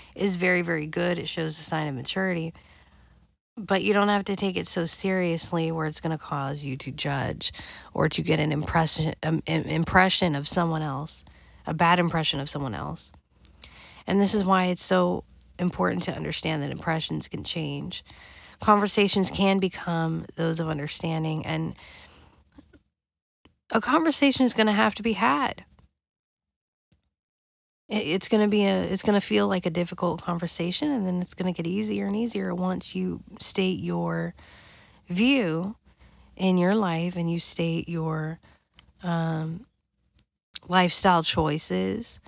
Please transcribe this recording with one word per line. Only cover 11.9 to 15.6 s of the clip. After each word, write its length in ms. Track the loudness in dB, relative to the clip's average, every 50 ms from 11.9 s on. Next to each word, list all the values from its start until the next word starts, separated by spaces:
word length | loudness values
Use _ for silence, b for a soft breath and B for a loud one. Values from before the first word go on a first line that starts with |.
| 6 6
impression 420 | 4 2 2 0 0 0 -2 -2
of 100 | -4 -6
someone 240 | -6 -4 -4 -4 -6
else. 380 | -6 -6 -8 -8 -10 -12 -16 -20 -20 _ _ _ _ -20 -20 B B B B B B B B B B B
And 140 | 0 4 4
this 140 | 4 4 4
is 100 | 2 4
why 220 | 4 4 4 4
it's 180 | 2 0 -2 0
so 400 | 2 4 4 4 4 2 -2 -6 -10 -18 -20 -20 -20 -6
important 440 | -2